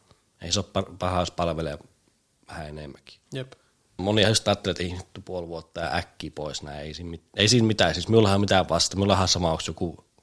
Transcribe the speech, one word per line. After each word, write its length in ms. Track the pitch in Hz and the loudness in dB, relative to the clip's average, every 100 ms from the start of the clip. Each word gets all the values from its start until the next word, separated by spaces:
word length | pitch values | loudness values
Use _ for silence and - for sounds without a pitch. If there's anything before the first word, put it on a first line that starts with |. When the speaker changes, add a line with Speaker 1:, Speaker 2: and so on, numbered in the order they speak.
| _ _ _ _ | _ _ _ _
Speaker 1:
ei 100 | 90 | -4
se 80 | 95 | -4
ole 60 | 98 98 | -2 -4
pa-, 140 | 98 90 | -6 -6
paha, 200 | 92 90 | -2 0
jos 120 | 87 | -2
palvelee 460 | - 85 80 78 73 - _ _ _ _ _ _ | -2 -2 -2 -6 -8 -14 _ _ _ _ _ _
vähän 200 | 85 76 | -14 -14
enemmänkin. 520 | 76 73 64 - - _ | -14 -16 -18 -20 -20 _
Speaker 2:
Jep. 180 | 135 131 - _ _ _ - | -12 -12 -18 _ _ _ -6
Speaker 1:
Moni 300 | 95 107 101 | 0 4 4
just 200 | 107 - | 4 0
ajattelee, 240 | 101 95 | -2 -2
että 120 | 85 | -4
ei 60 | 90 | -6
nyt 320 | 90 - - 92 | -8 -12 -16 -10
puoli 220 | 90 85 | -10 -8
vuotta 340 | 82 - 87 | -12 -12 -8
ja 140 | 82 82 | -4 -4
äkkiä 360 | - _ 78 - | -6 _ -12 -8
pois 280 | 76 71 | -8 -10
näin, 160 | 73 73 | -12 -12
ei 120 | 76 | -12
siinä 160 | 78 87 | -12 -12
mit-, 200 | 82 _ - | -14 _ 2
ei 120 | 113 | 4
siinä 200 | 123 113 | 6 4
mitään. 260 | 107 90 | 4 2
Siis 140 | 80 85 | 2 4
minullahan 280 | 113 101 98 | 6 6 4
on 60 | |
mitään 280 | 101 95 87 | 4 2 4
vasta, 260 | 85 - 95 | 0 0 0
minullahan 320 | 101 95 92 | 2 4 2
sama, 240 | 90 85 | 2 0
onks 160 | 80 - | -2 -4
joku, 380 | 82 87 - _ _ | -6 -8 -8 _ _